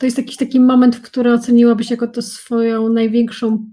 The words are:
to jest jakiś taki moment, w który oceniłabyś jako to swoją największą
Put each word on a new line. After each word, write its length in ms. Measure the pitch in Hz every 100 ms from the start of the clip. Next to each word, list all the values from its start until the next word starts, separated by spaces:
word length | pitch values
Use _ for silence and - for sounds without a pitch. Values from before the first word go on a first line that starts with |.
to 60 | 254
jest 120 | 254
jakiś 180 | - -
taki 240 | 247 262
moment, 360 | 254 254 247 233
w 60 |
który 300 | - 254 240
oceniłabyś 580 | 233 247 240 240 220 226
jako 160 | 233 233
to 140 | 240
swoją 640 | 233 - - 233 226 226 220
największą 800 | 226 226 233 226 - 226 220 -